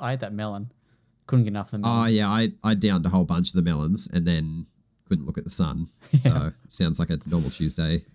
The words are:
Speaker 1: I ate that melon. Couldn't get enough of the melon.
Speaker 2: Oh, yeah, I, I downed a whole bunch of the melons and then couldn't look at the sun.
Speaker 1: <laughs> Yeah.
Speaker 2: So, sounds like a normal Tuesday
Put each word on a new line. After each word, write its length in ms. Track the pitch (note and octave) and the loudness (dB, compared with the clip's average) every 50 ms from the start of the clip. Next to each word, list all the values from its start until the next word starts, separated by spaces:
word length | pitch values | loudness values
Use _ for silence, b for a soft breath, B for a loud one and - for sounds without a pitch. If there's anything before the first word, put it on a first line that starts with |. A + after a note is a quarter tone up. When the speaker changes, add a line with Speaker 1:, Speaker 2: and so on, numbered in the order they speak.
Speaker 1:
I 120 | - B2 C3 | -6 -6 -6
ate 60 | C3 | -6
that 120 | A#2+ G2 G#2 | -6 -8 -6
melon. 380 | G#2 G#2+ G#2+ G2+ G2+ G#2+ B2 - _ _ _ _ _ _ _ _ _ _ - | -6 -6 -6 -6 -8 -10 -12 -14 _ _ _ _ _ _ _ _ _ _ 0
Couldn't 160 | - B2+ A#2 | 2 2 2
get 40 | G#2+ | 2
enough 180 | G2+ G#2 G2 - | 0 -4 -6 -6
of 40 | - | -6
the 40 | G#2 | -4
melon. 260 | G#2 A#2 A#2 A#2 A2+ | -2 0 0 2 2
Speaker 2:
Oh, 20 | A2+ | 2
yeah, 200 | A2+ G#2+ G#2 G2 | 2 2 2 2
I, 260 | G#2 A2+ A2+ G#2 - - - | 2 2 0 0 -2 -2 0
I 100 | A2 A2 | 0 2
downed 320 | G2+ G2 G#2+ F#2+ F2+ D#2+ | 2 2 2 2 2 2
a 40 | F2+ | 2
whole 160 | F2+ F#2 F2 | 2 2 2
bunch 240 | D#2 E2+ E2+ F2+ - | 2 0 0 0 0
of 40 | - | 0
the 60 | F#2 | 2
melons 460 | E2+ F2 E2 D2 D2+ D#2 F#2+ G2+ - - | 2 2 0 0 0 0 2 2 0 2
and 140 | - F2 E2+ | 0 0 0
then 400 | F2 E2+ D#2+ D#2 D#2 D#2 E2 E2 - _ _ _ _ _ _ _ - | 2 0 0 -2 -4 -6 -10 -12 -14 _ _ _ _ _ _ _ -2
couldn't 180 | G2 E2 C#2 | -2 -2 -2
look 120 | - - - | -4 -8 -8
at 60 | - | -4
the 60 | - | -2
sun. 360 | - - F#2 D#2 C2 - E2 - - | 0 0 0 0 -2 -4 -8 -10 -12
Speaker 1:
<laughs> 180 | _ - - | _ -2 0
Yeah. 80 | - C#3 | 2 4
Speaker 2:
So, 320 | B2+ C3+ - - - D#2+ - - - - | 4 4 2 2 -2 -4 -6 -8 -8 -6
sounds 280 | - - F2+ E2 D#2+ - | -2 0 0 0 0 0
like 120 | F2 E2 | -2 -2
a 80 | E2+ D2 - D2 | -2 -4 -4 -2
normal 240 | E2+ E2+ D#2 C2 | -2 0 0 -2
Tuesday 540 | - - D#2 D#2 - - D#2+ D#2 E2 E2 - - _ | -4 -4 -4 -4 -2 -2 -2 0 -2 -2 -4 -8 _